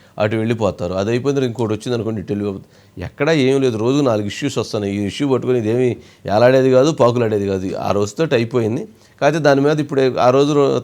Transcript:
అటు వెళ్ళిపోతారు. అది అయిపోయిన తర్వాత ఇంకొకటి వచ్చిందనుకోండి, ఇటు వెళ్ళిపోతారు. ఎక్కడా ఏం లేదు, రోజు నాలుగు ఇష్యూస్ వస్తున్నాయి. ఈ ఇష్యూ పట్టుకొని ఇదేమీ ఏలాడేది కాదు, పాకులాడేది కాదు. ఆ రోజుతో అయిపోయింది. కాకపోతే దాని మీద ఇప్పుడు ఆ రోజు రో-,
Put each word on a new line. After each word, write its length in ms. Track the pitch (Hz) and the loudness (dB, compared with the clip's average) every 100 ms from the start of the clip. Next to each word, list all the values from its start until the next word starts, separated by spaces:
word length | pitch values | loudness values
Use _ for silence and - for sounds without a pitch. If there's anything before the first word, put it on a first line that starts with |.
| _ - | _ -4
అటు 160 | 104 110 | -2 0
వెళ్ళిపోతారు. 580 | 113 113 101 - 87 | -2 0 -2 -2 -6
అది 160 | 92 101 | -4 -2
అయిపోయిన 260 | 123 135 139 | -2 -2 -2
తర్వాత 140 | 127 | -4
ఇంకొకటి 240 | 113 110 | -4 -4
వచ్చిందనుకోండి, 480 | 107 127 120 107 110 | -4 -4 -4 -4 -8
ఇటు 120 | 90 | -6
వెళ్ళిపోతారు. 680 | 101 101 98 - _ _ - | -4 -4 -8 -14 _ _ -14
ఎక్కడా 320 | 87 - 147 | -14 -4 0
ఏం 300 | 160 127 135 | 2 2 2
లేదు, 160 | 131 110 | 0 0
రోజు 240 | 117 143 | 0 0
నాలుగు 240 | 135 107 101 | 0 0 -4
ఇష్యూస్ 320 | - 143 120 | -6 -6 -4
వస్తున్నాయి. 380 | 110 110 101 101 | -6 -4 -4 -4
ఈ 100 | 101 | -4
ఇష్యూ 220 | - 143 | -4 -2
పట్టుకొని 320 | 127 123 123 | 0 0 -2
ఇదేమీ 360 | 107 120 123 107 - _ - 104 | 0 0 0 -2 -12 _ -2 4
ఏలాడేది 360 | 123 131 131 | 6 6 4
కాదు, 200 | 127 151 | 4 4
పాకులాడేది 560 | 156 120 120 110 107 98 | 4 2 2 0 0 -2
కాదు. 280 | 95 92 55 | -4 -4 -6
ఆ 160 | 98 | -2
రోజుతో 360 | 101 104 - 160 | -2 -2 -2 0
అయిపోయింది. 560 | 117 117 123 110 131 220 - _ - | 0 0 -2 -2 -4 -8 -16 _ -2
కాకపోతే 220 | 143 160 | 0 2
దాని 180 | 143 139 | 2 4
మీద 180 | 143 156 | 2 0
ఇప్పుడు 380 | 143 135 131 101 | -2 0 0 2
ఆ 120 | 120 | 2
రోజు 240 | 135 143 | 4 4
రో-, 260 | 147 139 127 | 2 2 0